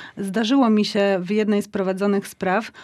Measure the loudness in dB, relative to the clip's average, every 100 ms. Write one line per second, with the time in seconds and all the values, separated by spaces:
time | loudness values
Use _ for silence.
0 | -16 -10 -6 -2 0 2 4 4 2 0
1 | 2 0 0 0 0 0 -2 -4 -2 0
2 | 0 0 -2 -4 -2 -2 -2 -12